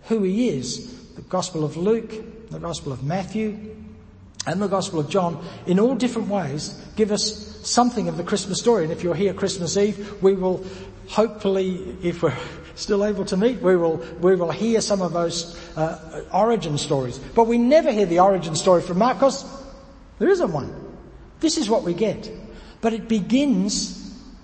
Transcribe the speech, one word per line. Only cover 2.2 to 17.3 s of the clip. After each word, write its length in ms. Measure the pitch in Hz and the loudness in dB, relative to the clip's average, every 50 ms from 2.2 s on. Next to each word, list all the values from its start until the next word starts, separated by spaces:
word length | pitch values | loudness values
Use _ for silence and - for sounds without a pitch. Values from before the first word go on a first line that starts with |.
| - - - - - - | -14 -14 -16 -18 -18 -16
the 100 | 151 156 | -14 -10
Gospel 340 | 165 170 156 - - 147 131 | -8 -8 -8 -6 -8 -8 -8
of 100 | 110 131 | -6 -4
Matthew, 720 | 143 170 196 180 - - 220 220 214 196 - - - - - - - - - - - - - - - - - - | -2 -2 -2 -4 -4 -4 -4 -4 -4 -6 -8 -12 -16 -16 -16 -18 -18 -20 -20 -20 -20 -20 -20 -20 -20 -14 -8 -6
and 140 | - 165 190 | -4 -2 -2
the 60 | 208 | -2
Gospel 340 | 190 196 190 185 - 175 160 | 0 0 -2 -2 -2 -2 -4
of 80 | 147 139 | -2 0
John, 360 | - 196 180 170 165 147 - - - - - | 0 2 2 0 -2 -6 -12 -14 -14 -10 -2
in 120 | - 175 | 2 4
all 180 | 190 214 254 269 | 4 6 4 4
different 340 | 208 247 240 - 226 208 185 | 2 0 0 0 -2 -2 -2
ways, 440 | 202 196 170 143 131 151 - - - - - - - | -2 -2 -2 -2 -6 -6 -8 -8 -12 -14 -16 -10 0
give 160 | - 214 196 | 0 0 2
us 480 | 208 196 - - - - - - - - - | 2 0 -2 -4 -4 -8 -12 -14 -16 -12 -6
something 440 | - - 240 247 247 - 220 180 | 0 2 4 4 4 2 -2 -4
of 80 | 170 160 | -2 -4
the 80 | 160 175 | -6 -4
Christmas 360 | - 214 190 - - 185 - | -2 -2 -4 -2 -4 -6 0
story. 240 | - 233 233 202 160 | 2 4 4 4 2
And 100 | 156 165 | -2 -2
if 100 | - 175 | -2 -2
you're 100 | 175 165 | -2 0
here 200 | 151 202 190 - | 0 0 0 0
Christmas 420 | - 202 185 - - 175 151 - | -2 -4 -4 -2 -4 -4 -2 2
Eve, 460 | 202 202 214 - 196 - - - - | 2 2 2 0 -4 -10 -12 -6 4
we 140 | 180 190 196 | 4 4 4
will 300 | 185 185 185 180 - - - - - - - - - - - | 4 2 0 0 -2 -4 -10 -12 -14 -14 -16 -16 -18 -16 -2
hopefully, 880 | - - 220 226 220 - - 196 190 190 190 185 180 175 - - - - | 2 2 2 2 0 -2 0 0 2 2 0 0 -2 -4 -8 -10 -10 -4
if 220 | - 175 170 - 170 | -4 -4 -2 0 0
we're 140 | 156 123 - - - - - - - - | 0 0 -2 -10 -12 -12 -14 -16 -16 -14
still 280 | - - 208 208 196 202 | -12 -4 -2 0 0 2
able 180 | 214 208 185 196 | 0 0 -2 -4
to 140 | - 196 | -2 0
meet, 240 | 185 214 247 254 180 | 2 2 2 0 2
we 160 | 170 180 185 | 4 4 4
will, 260 | 175 170 165 160 165 - - - - | 6 4 2 0 -2 -6 -10 -6 2
we 160 | 165 185 190 | 4 4 4
will 160 | 175 175 165 | 4 2 -2
hear 300 | 151 - 208 233 226 214 | -2 -2 0 2 2 2
some 200 | 208 - 208 190 | 2 0 0 0
of 120 | 185 170 160 | 0 -2 0
those, 440 | 170 170 170 170 - - - - - - - - | 0 0 0 -2 -4 -8 -10 -12 -16 -16 -12 -4
uh, 460 | 160 156 160 175 - - - - - - - - | -2 -2 -2 -2 -8 -12 -12 -12 -12 -10 -2 2
origin 440 | 180 214 226 233 202 - 165 147 | 4 4 4 4 2 0 -2 -2
stories. 400 | 139 - - 156 139 131 120 123 - - - | -2 0 0 0 0 0 -2 -6 -10 -12 0